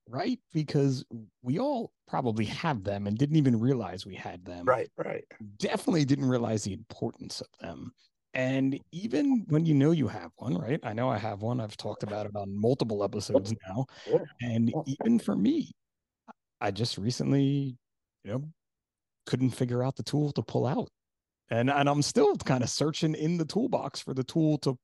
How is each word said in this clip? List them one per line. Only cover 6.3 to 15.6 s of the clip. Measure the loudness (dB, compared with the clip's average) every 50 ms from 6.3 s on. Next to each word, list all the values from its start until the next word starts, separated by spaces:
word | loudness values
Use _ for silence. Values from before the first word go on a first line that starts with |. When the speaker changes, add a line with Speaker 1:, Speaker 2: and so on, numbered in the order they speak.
| 2 2 2 2 0 0 -2
Speaker 1:
the | -4 -6
importance | -8 -10 -16 -10 -6 -6 -6 -6 -8 -12 -12 -10 -12
of | -12 -14 _ _
them. | -12 -12 -12 -10 -12 -14 -16 _ _ _ _ _ _ _ -4
And | -2 0 0 2 2 2 0 0 -2 -6 _ -14
even | -8 -8 -2 0 0 2 4 2 2 2 2
when | 2 2 4
you | 6 6
know | 6 6 6 6
you | 4 2 0
have | -2 -6 -12 -12 _
one, | -10 -6 -4 -4
right? | -4 -2 -2 -4 -4 -4
I | -4 -4
know | -2 0 0
I | 0 -2
have | -2 -4 -6 -4 -4
one. | -2 -2 -2
I've | -4 -6 -10
talked | -8 -8 -8 -6 -6 -6
about | -6 -6 -6 -6
it | -6 -6
on | -8 -8 -6 -4 0
multiple | 2 2 2 2 2 -2 0 -2 -2
episodes | -2 -2 -4 -4 0 0 0 0 0 -6 -6 -6 -8
now. | -4 -4 -4 -6 -8 -16 -4
Speaker 2:
Yeah. | 0 0 0 0 0 -10 -8
Speaker 1:
And | -6 -2 0 2 2 2 2
Speaker 2:
Yeah. | -2 -4
Speaker 1:
even | -4 -6 -2 0 2 2 2
for | 2 0 0
me, | 2 2 2 2 2